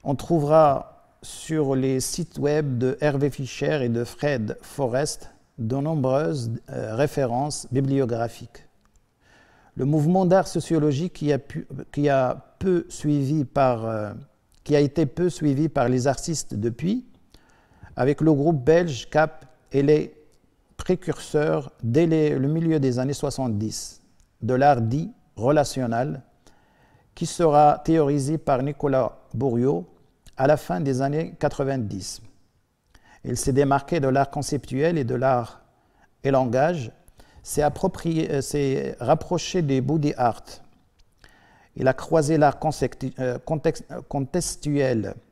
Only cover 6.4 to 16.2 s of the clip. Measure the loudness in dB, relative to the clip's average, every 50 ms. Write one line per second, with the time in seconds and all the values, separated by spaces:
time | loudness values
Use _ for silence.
6.4 | -4 -6 -8 -8 _ -10 -10 -8 -8 -6 -2 0 0 0 0 -2 -2 0 0 -2
7.4 | -2 -4 -6 -8 -10 -4 -2 -2 0 0 0 0 0 0 0 -4 -4 -6 -6 -12
8.4 | -20 -20 _ -20 -20 _ _ _ _ _ _ _ _ _ _ _ _ _ _ _
9.4 | _ _ _ _ _ _ _ -4 -2 0 2 2 2 4 4 4 4 6 4 4
10.4 | 4 2 -2 -6 -2 0 0 2 2 2 2 0 -2 -4 -6 -4 0 0 0 0
11.4 | -2 -8 -12 -12 -12 -12 -14 -16 -14 -8 -4 0 0 2 2 2 2 0 -2 -6
12.4 | -10 _ _ _ 0 0 0 0 0 -4 -12 -6 -2 0 0 0 0 0 0 -2
13.4 | -2 -2 2 2 2 2 2 0 -2 -4 -4 -4 -6 -8 -10 -12 -16 _ _ _
14.4 | _ _ _ _ _ 2 4 4 4 2 2 0 -2 0 0 -2 -2 -2 -2 0
15.4 | 0 0 0 2 0 0 0 0 2 2 2 2 2 0 0 -2